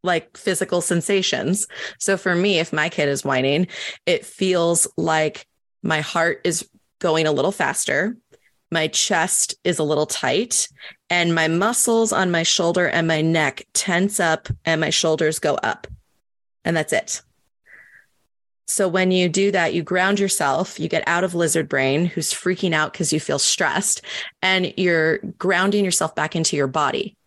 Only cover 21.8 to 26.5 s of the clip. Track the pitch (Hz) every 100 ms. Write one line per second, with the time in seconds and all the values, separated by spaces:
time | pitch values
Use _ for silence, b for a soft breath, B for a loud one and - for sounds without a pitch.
21.8 | 135 143 175 - 151 - 180 180 185 156
22.8 | 151 - 160 156 - 143 - - 156 143
23.8 | - - B B B _ 185 190 180 -
24.8 | 180 165 160 - - - 180 180 196 208
25.8 | 196 - 160 - 156 165 160